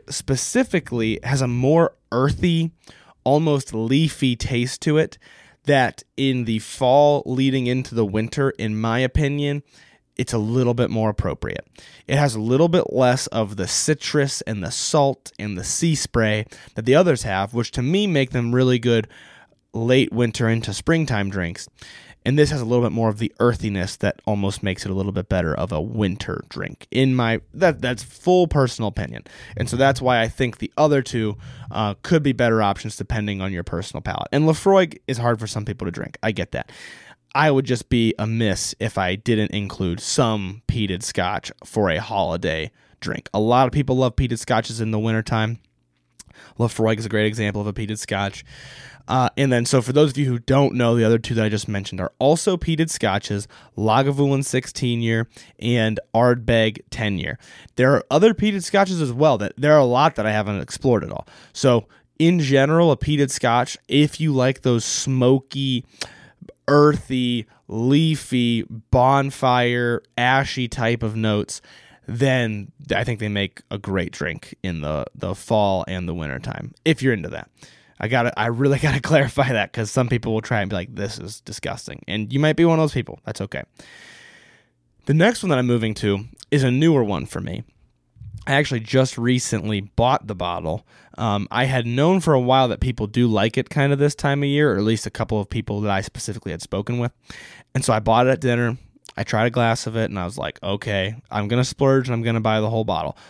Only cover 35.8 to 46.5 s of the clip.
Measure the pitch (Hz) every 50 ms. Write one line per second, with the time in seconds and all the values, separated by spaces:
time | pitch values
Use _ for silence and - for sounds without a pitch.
35.8 | 101 90 87 - - - - - - 110 101 92 87 - - - - - - -
36.8 | - - - - - - - _ _ _ - 135 151 156 139 135 127 117 127 113
37.8 | - - 127 120 113 113 - - 107 110 113 113 117 101 92 - - - - -
38.8 | 110 113 - 107 95 90 95 104 - 120 113 107 107 - - 104 101 95 - -
39.8 | 95 87 85 - - - - - 131 113 110 104 95 92 101 113 - - - 117
40.8 | 104 95 92 92 - - - 104 90 90 101 - - - - - - - - 113
41.8 | 101 90 78 87 - - 113 98 87 85 82 87 95 82 78 80 78 - - _
42.8 | _ _ _ _ - - - - - - - 104 110 113 120 127 131 123 - 147
43.8 | 131 131 127 127 131 123 - - 139 117 117 110 - - 120 113 113 - 110 113
44.8 | 113 110 110 107 110 113 110 113 110 - 117 110 110 110 117 - _ _ _ _
45.8 | _ _ _ _ _ _ _ - - _ _ - - -